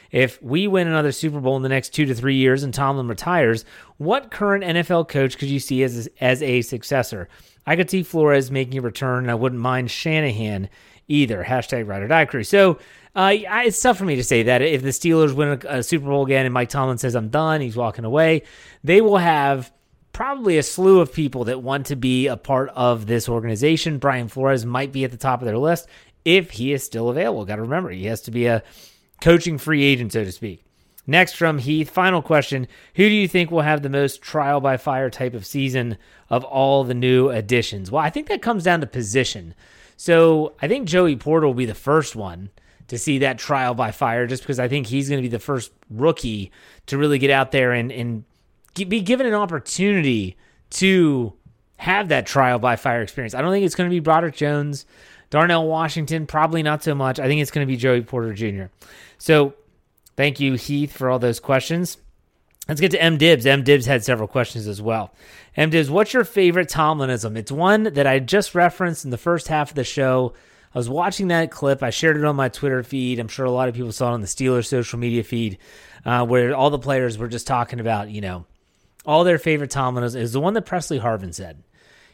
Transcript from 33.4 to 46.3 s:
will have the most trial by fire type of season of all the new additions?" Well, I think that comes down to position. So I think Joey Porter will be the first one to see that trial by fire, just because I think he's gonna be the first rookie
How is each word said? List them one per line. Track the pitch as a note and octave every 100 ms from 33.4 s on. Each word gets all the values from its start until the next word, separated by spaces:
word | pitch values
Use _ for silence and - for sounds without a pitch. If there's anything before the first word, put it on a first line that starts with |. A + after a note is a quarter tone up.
| E3
will | E3+
have | D3+ D3+
the | C#3+
most | C#3 C#3 -
trial | - D#3 C#3+ C#3+
by | C3+ B2+
fire | D3+ C3 C3
type | - B2+
of | A#2
season | F#2 C#3+ C3+ B2+ A#2+ G#2+ _ _ -
of | B2
all | C3+ C3+ C3+ C#3
the | B2+
new | B2 B2+ B2+ C3
additions?" | A#2 G#2 A#2+ G#2+ G2+ F#2
Well, | C#3
I | D#3
think | C#4+ D#4
that | G4+
comes | A#3+ G#3+
down | F3 E3+
to | C3
position. | B2+ G#2+ A#2 A#2+ G#2 E2 - _ _ _ -
So | - E3 E3 D#3 D#3 -
I | D3
think | C4+ F#3+
Joey | F3+ F3 B2+
Porter | D3 D#3+ D3+
will |
be | B2 A#2+
the |
first | - - D#3 C#3 A2+
one | F#2+ E2+ G2 - _ _ -
to | A#2
see | D#3 C3+
that | C3+ A#2+
trial | - C#3 B2
by | A#2+ A2+
fire, | - B2+ A#2 B2
just | C3
because | - B2
I | B2
think | C#3+ A#2
he's | C3+ C#3
gonna | C#3
be | B2+
the | A2+
first | - C3+ - _ -
rookie | G#2+ D3+ D#3+ A#2+